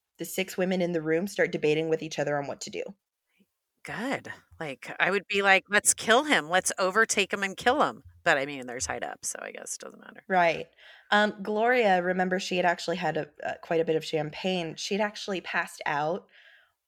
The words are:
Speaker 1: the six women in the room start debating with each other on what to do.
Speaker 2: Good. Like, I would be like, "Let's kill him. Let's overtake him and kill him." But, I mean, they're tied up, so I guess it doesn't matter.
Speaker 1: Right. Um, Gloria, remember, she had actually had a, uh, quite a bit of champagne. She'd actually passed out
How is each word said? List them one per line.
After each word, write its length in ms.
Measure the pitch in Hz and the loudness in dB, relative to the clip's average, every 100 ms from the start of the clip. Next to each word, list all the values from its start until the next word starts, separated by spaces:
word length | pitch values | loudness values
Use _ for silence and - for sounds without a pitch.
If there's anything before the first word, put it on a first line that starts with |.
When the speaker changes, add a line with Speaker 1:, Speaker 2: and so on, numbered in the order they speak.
| _ - | _ -12
Speaker 1:
the 80 | 170 | -8
six 300 | - 190 - | -4 -4 -2
women 240 | 180 185 | 0 2
in 100 | 175 | 0
the 100 | 170 | 0
room 260 | 156 160 196 | 0 0 0
start 240 | - - | 0 0
debating 380 | 165 151 151 160 | 2 2 2 2
with 140 | 156 | -2
each 160 | 156 - | -2 -4
other 180 | 147 147 | -2 -2
on 100 | 139 | -2
what 140 | 110 | -8
to 80 | - | -8
do. 140 | 85 - - _ _ _ _ _ _ _ _ | -8 -10 -12 _ _ _ _ _ _ _ _
Speaker 2:
Good. 480 | - 147 254 240 - - _ - | -12 -8 -6 -6 -8 -18 _ -12
Like, 360 | 156 127 - - | -10 -10 -10 -2
I 120 | 165 | 0
would 160 | 196 - | 0 -2
be 140 | 202 | 0
like, 240 | 196 190 - | 4 4 4
"Let's 260 | 202 - | 0 2
kill 300 | - - 233 | 0 4 4
him. 260 | 302 185 151 | 6 2 2
Let's 220 | 180 - - | 2 2 0
overtake 560 | 190 196 226 - 190 | 2 4 2 2 0
him 100 | 190 | 0
and 140 | 190 185 | -4 0
kill 260 | 240 294 | 2 4
him." 200 | 143 110 - - | 2 0 -14 -4
But, 140 | 175 147 | 2 2
I 80 | 143 | 2
mean, 200 | 139 127 | -6 -8
they're 120 | 123 | -8
tied 240 | - 120 | -6 -6
up, 220 | 78 - - | -6 -8 -10
so 120 | - | -8
I 100 | - | -10
guess 220 | - - - | -12 -12 -12
it 60 | |
doesn't 180 | - - | -12 -18
matter. 240 | - - - | -20 -14 0
Speaker 1:
Right. 400 | 185 170 156 - _ - - - | 4 4 2 -6 _ -20 -14 2
Um, 240 | 208 208 202 | 4 4 0
Gloria, 580 | 202 214 233 254 214 185 | -4 0 2 4 6 4
remember, 380 | 175 185 185 185 | 4 0 0 0
she 160 | - 180 | -2 2
had 100 | 180 | 2
actually 300 | 175 - 180 | 2 -2 -2
had 220 | 165 156 | -2 -2
a, 120 | 139 - | -6 -8
uh, 120 | - - | -8 -8
quite 200 | - 165 | -2 0
a 40 | 165 | 2
bit 120 | 160 | 0
of 80 | 156 | 0
champagne. 680 | 156 151 - 185 185 160 156 | -4 -4 -4 -4 -2 -4 -8
She'd 240 | - 196 | -4 -2
actually 400 | 208 208 - 185 | -2 -4 -6 -6
passed 400 | - 180 185 - - | -4 -4 -4 -6 -4
out 400 | 147 151 196 - - - - _ _ | -2 0 -4 -8 -20 -20 -20 _ _